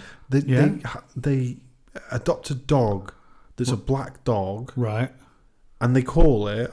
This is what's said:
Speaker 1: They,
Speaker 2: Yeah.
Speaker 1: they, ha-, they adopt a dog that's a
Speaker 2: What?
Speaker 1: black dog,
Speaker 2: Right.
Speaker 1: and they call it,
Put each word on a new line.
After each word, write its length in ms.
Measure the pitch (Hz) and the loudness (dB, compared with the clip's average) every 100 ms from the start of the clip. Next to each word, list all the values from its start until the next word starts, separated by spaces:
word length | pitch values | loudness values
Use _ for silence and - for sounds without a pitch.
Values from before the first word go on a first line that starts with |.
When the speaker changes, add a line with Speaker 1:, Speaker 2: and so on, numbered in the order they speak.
| - - - | -20 -16 -2
Speaker 1:
They, 100 | 135 | 0
Speaker 2:
Yeah. 280 | 131 131 147 | 2 4 2
Speaker 1:
they, 140 | 147 120 | 0 -8
ha-, 160 | - - 131 | -12 -14 -6
they 400 | 143 135 123 127 - _ _ - - | -2 -2 -2 -8 -16 _ _ -18 -8
adopt 380 | 123 - 170 - | -6 -2 -4 -4
a 60 | |
dog 580 | 131 - 143 113 95 98 - - - - - | -8 0 2 2 0 -6 -18 -20 -20 -14 -6
that's 140 | 120 | -4
a 40 | |
Speaker 2:
What? 100 | 110 - | -4 -4
Speaker 1:
black 360 | 139 - - | -4 -6 -8
dog, 480 | 127 107 95 104 131 127 | -2 -2 -2 -6 -8 -4
Speaker 2:
Right. 340 | 113 110 127 - - _ _ _ - - | -4 -2 -4 -8 -20 _ _ _ -18 -4
Speaker 1:
and 140 | 123 | 2
they 60 | 127 | 2
call 440 | 123 165 160 110 104 | 4 6 6 6 0
it, 240 | 107 120 | -4 -6